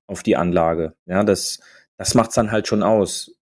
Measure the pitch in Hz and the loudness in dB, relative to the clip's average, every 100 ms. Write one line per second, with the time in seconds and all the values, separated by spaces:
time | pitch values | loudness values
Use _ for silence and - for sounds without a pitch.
0 | - 95 - 98 87 87 82 82 82 - | -14 -6 0 0 2 2 2 0 -4 -8
1 | - 92 104 95 - - - - _ - | -4 0 2 0 -2 -10 -16 -20 _ -10
2 | 95 120 117 - 107 107 - 107 95 110 | 0 2 2 0 0 -2 -2 0 2 2
3 | 90 - - _ _ | 0 -4 -12 _ _